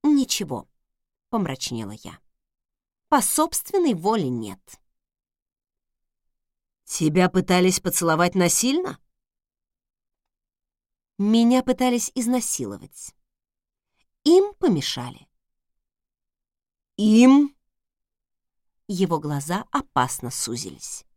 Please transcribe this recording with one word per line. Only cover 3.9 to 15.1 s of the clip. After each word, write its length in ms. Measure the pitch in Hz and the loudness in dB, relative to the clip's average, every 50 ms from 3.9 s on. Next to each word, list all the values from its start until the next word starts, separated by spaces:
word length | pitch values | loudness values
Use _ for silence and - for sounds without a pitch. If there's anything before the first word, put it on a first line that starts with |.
| 220 | 0
воле 340 | 165 160 202 226 220 165 131 | 0 0 -2 0 0 -2 -2
нет». 540 | 127 120 113 104 95 _ _ _ - _ _ _ _ _ _ _ _ _ _ _ _ _ _ _ _ _ _ _ _ _ _ _ _ _ _ _ _ _ _ _ _ _ _ _ _ _ _ _ _ _ _ | -4 -6 -8 -10 -14 _ _ _ -20 _ _ _ _ _ _ _ _ _ _ _ _ _ _ _ _ _ _ _ _ _ _ _ _ _ _ _ _ _ _ _ _ _ _ _ _ _ _ _ _ _ _
«Тебя 460 | - - - 165 156 151 185 180 180 | -14 -8 -2 -2 0 2 2 0 2
пытались 500 | - 190 180 - 180 180 180 185 185 - | 0 -2 0 0 0 2 2 2 0 -2
поцеловать 560 | _ 185 - - 170 165 160 156 175 175 175 | _ -4 -4 -2 0 0 0 2 0 0 2
насильно?» 640 | 185 180 170 - - - 247 269 339 359 - - _ _ _ _ _ _ _ _ _ _ _ _ _ _ _ _ _ _ _ _ _ _ _ _ _ _ _ _ _ _ _ _ _ _ _ _ _ _ _ _ _ _ _ _ _ | 2 2 2 2 0 0 0 0 -2 -4 -6 -10 _ _ _ _ _ _ _ _ _ _ _ _ _ _ _ _ _ _ _ _ _ _ _ _ _ _ _ _ _ _ _ _ _ _ _ _ _ _ _ _ _ _ _ _ _
«Меня 460 | 196 208 220 233 233 233 254 254 254 | 0 2 4 4 4 4 4 2 2
пытались 480 | - 254 - 254 254 240 240 - - _ | 0 -2 0 0 0 0 -2 -4 -6 _
изнасиловать. 1000 | 262 233 226 254 247 226 - - - 123 101 101 - - - _ - - - _ _ _ _ _ _ _ _ _ _ _ _ _ _ _ _ _ _ _ _ _ _ _ | -6 -4 -2 -2 -2 -2 -4 -8 -8 -8 -10 -10 -14 -18 -20 _ -20 -20 -20 _ _ _ _ _ _ _ _ _ _ _ _ _ _ _ _ _ _ _ _ _ _ _
Им 280 | 302 339 370 392 415 403 | 6 6 6 6 2 -2
помешали». 760 | _ - 359 - 147 - - - - 123 123 | _ 0 0 0 0 -2 -6 -8 -8 -10 -12